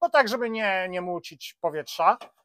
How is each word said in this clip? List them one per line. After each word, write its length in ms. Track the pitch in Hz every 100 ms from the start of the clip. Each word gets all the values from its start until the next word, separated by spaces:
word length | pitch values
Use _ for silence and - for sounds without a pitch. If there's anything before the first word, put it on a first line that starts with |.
bo 80 | 339
tak, 180 | 294 240
żeby 220 | 240 233
nie, 360 | 220 208 190 185
nie 120 | 180
młócić 560 | 180 175 170 151 - -
powietrza. 580 | 170 151 139 - 170 240 - _